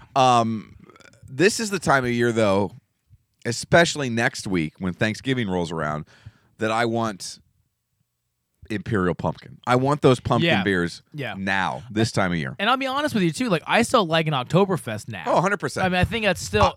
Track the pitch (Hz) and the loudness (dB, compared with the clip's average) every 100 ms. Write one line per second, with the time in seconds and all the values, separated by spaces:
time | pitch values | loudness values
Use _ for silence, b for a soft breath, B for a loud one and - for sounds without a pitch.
0 | - 135 127 120 113 110 62 - - - | -4 2 4 4 2 -4 -10 -20 -20 -20
1 | - _ - 131 196 226 220 196 165 139 | -20 _ -10 2 2 2 -4 -2 2 2
2 | 123 120 120 113 107 98 95 - _ _ | 2 2 2 4 2 2 0 -6 _ _
3 | _ _ _ _ 120 117 - 175 170 147 | _ _ _ _ -8 -8 2 4 4 0
4 | 131 113 123 - 110 90 78 - 92 85 | -2 0 -2 -2 -2 -2 -2 -4 -6 -2
5 | 110 104 135 127 101 90 82 82 76 76 | -4 -4 -4 -2 -2 -2 -4 -4 -4 -6
6 | - b b b b - 110 113 120 117 | -8 b b b b -6 -2 0 0 0
7 | 113 92 - - _ _ _ _ _ _ | -4 -6 -14 -16 _ _ _ _ _ _
8 | _ _ _ _ _ _ - 107 - 107 | _ _ _ _ _ _ -10 -8 -2 0
9 | 90 80 82 - - - - 127 135 143 | 0 0 -4 -6 -10 -8 0 2 2 2
10 | 143 123 - 123 170 139 104 92 85 - | 4 4 2 0 2 2 2 0 0 -4
11 | _ 147 120 95 95 95 85 65 120 104 | _ -10 -8 -6 -2 0 -2 -4 -6 -2
12 | 113 117 95 85 67 - 208 262 262 269 | 0 0 0 0 -4 -4 -2 -2 -2 -4
13 | 294 220 170 147 254 165 - 185 233 247 | -2 0 0 0 -2 -2 0 0 4 2
14 | 170 160 156 139 123 175 196 170 - 104 | 2 0 0 -2 0 2 2 0 -4 -8
15 | - 98 - 165 185 202 160 - 185 180 | -8 -10 -2 0 2 0 -4 -2 -2 0
16 | 180 226 208 175 - 208 190 | 0 0 -2 -2 -2 2 2